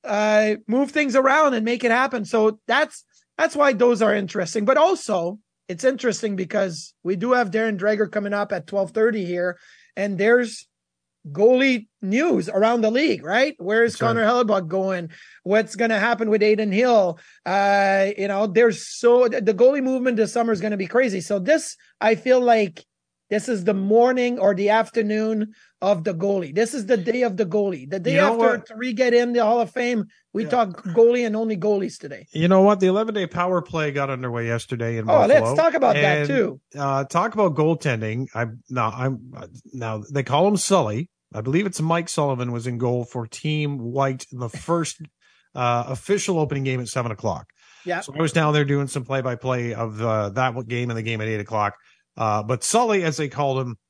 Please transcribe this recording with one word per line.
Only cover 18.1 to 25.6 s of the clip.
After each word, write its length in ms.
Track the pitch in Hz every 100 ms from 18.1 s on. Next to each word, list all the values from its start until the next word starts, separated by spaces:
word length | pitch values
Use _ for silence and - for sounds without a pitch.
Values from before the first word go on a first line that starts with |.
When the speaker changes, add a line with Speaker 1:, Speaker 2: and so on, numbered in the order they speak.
| 208
Speaker 1:
you 120 | 196
know, 180 | 196 214
there's 420 | 185 240 185 -
so, 400 | - 240 240 247
the 260 | 254 202
goalie 280 | 196 247 285
movement 340 | 262 262 254 226
this 160 | 214
summer 200 | 240 233
is 80 | 208
gonna 180 | 208 208
be 80 | 185
crazy. 340 | 240 262 190
So 180 | 156 202
this, 380 | 185 311 - - _ _
I 140 | 214
feel 260 | 220 254 254
like 440 | 247 226 202 - _ _ _ _ _
this 180 | 208 -
is 180 | 220
the 100 | 180
morning 640 | 196 190 226 240 254 247 240
or 160 | 196
the 160 | 190 202
afternoon 840 | 220 226 240 208 214 220 220 214 -